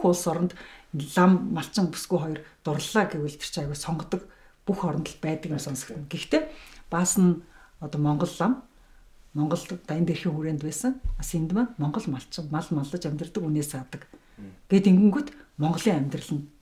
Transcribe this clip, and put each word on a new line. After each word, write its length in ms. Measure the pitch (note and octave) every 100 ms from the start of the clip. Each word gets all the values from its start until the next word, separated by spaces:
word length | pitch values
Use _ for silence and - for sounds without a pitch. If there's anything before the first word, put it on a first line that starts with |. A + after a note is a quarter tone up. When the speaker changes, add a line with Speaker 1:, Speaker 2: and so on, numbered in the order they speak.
| F3+
Speaker 1:
улс 180 | F3 F3
оронд 240 | E3 F3 - - - - D3 C#3+ -
лам, 320 | F#3 F#3 -
малчин, 360 | D#3+ D3 - F3
бүсгүй 300 | - - E3+
хоёр 180 | D#3+ D3+ - _
дурлалаа 440 | - D3 - A3 G3
гэвэл 240 | D#3 D3 -
тэр 80 | -
чинь 140 | - C#3+
аягүй 120 | C#3+
сонгодог, 400 | - D#3+ - F#3 - - - _ -
бүх 100 | F#3 E3+
оронд 240 | D3 -
л 80 | -
байдаг 280 | D#3 D#3 D#3+
юм 80 | D3
Speaker 2:
Байдаг. 80 | -
Speaker 1:
сонсогдно. 320 | C3+ - F#3 C#3+
Гэхдээ 360 | E3+ - D#4 D#4 - - - -
Баасан 480 | E3+ F#3 - F3+ E3+ - - - -
одоо 160 | D3+ D3
Монгол 300 | D3 D3 F3 -
лам, 240 | F#3 C4 - _ _ - - - -
Монгол 260 | D3 D3+ E3+ - F3 -
дайн 160 | D#3+ E3+
дэрхийн 280 | D#3 F3+ D#3
хүрээнд 240 | D#3+ D3+
байсан, 400 | D3+ - B3+ C4 - -
Сэндмэн 560 | - E3 D#3+ G3 B3 -
Монгол 240 | D3 F3+ -
малчин, 320 | C3 - - D3+
мал 120 | D3+ E3
маллаж 320 | D3+ C#3 F3+
амьдардаг, 400 | D#3+ D3 E3 G#3+
үнээс 320 | D#3+ D3+ C#3+
саадаг. 320 | C3+ B2 D3 - - _ -
Speaker 2:
Мм. 160 | G3+ - -
Speaker 1:
Гэт 160 | G3 G3
ингэнгүүт 440 | F#3 G#3 C#4+ - - - -
Монголын 400 | D3+ E3+ A#3 D#3+ C3+
амьдрал 240 | C3+ -
нь 160 | D3 C#3+ -